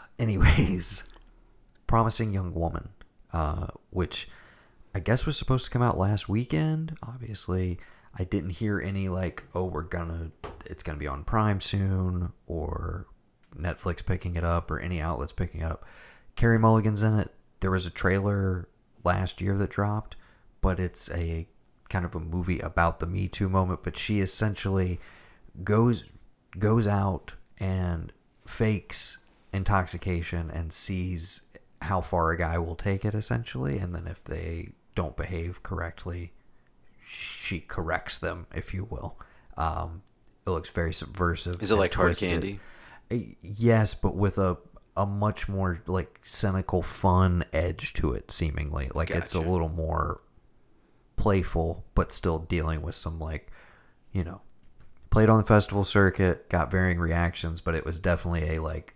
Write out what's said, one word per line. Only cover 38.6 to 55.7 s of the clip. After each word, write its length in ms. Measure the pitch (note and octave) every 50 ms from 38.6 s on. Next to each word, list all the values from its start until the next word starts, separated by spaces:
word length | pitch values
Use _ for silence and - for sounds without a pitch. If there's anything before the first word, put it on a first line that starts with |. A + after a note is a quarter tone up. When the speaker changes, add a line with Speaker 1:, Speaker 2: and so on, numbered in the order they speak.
| - - -
Speaker 1:
you 120 | F#2 G2
will. 320 | - - - - - - - - - - - - - -
Um, 460 | - D#2+ D#2+ D#2 D#2+ E2 E2 E2+ F#2+ - _ _ _ _ - _ _ _
it 40 | F#2
looks 180 | F2+ D#2+ - -
very 240 | - F2+ E2+ E2 E2
subversive 680 | - D#2 D2 - - F2 E2+ F2 - - F2+ F2 F2
Speaker 2:
Is 100 | A2 F#2+
it 20 | A2
Speaker 1:
and 60 | G2+
Speaker 2:
like 120 | F#2+ F2 -
Hard 160 | F#2+ F2+ F2
Speaker 1:
twisted. 200 | E2+ - G2 F2+
Speaker 2:
Candy? 300 | F2 - - G2 G2+ G2 - - - - - - - - - _
Speaker 1:
Uh, 220 | A#2 B2 F#2+ G#1+ - -
yes, 520 | - F2 G#2 G2+ A2+ A#2 A2+ A2+ G#2+ G2 -
but 200 | - - G2 -
with 220 | F2+ G2+ G2 -
a, 200 | G2 F#2+ F#2 F2+ - - - - - _ _ _
a 80 | - G2+
much 420 | G2+ G2+ G#2 G#2 G#2 - - -
more, 340 | - G2 F#2+ F#2+ F2+ F2 E2 -
like, 320 | - F2+ F#2 E2+ - _ - _
cynical, 580 | - - - - G2+ F#2+ F#2+ F#2 - - F2+ E2+
fun 600 | - - - - F#2+ F2+ F2+ F#2 F2+ F2 F2 - - -
edge 400 | D#2+ E2+ F2 E2+ - - - -
to 180 | - - D2+ A#1+
it, 180 | G1+ - -
seemingly. 580 | - - E2+ D#2 D2 D2 D2 D2 D#2 D2 C#2 - -
Like, 160 | - E2 E2
it's 240 | E2 E2+ E2+ - -
a 40 | F2
Speaker 2:
Gotcha. 100 | D#2+ E2+
Speaker 1:
little 200 | F#2 F2 E2 D#2+
more 500 | E2 E2 D#2+ D#2 D#2 D#2 D#2+ E2 - - _ _ _ - _ _ _ _ _ _ _ _ _ _ _ _ _ _ _
playful, 720 | - - G#2+ G2 F#2+ E2+ - - E2+ E2 D#2+ E2+ - - - _
but 160 | - F2 -
still 280 | - - - F2+ E2 D#2+
dealing 420 | E2 - F2+ E2+ D#2 D#2+ D#2+ D#2
with 140 | D#2 D#2+ E2
some, 240 | - - E2+ E2 D#2+
like, 320 | D#2 D#2 D#2+ D2 - - - - - - - - _ - _ _ _ -
you 120 | - G2 E2+
know, 180 | D#2+ F#2+ G2 - - - - - - - - - - - - - -
played 200 | - - C#3+ -
on 80 | A2 A2
the 60 | G#2+
festival 380 | - A2 G#2 G2 -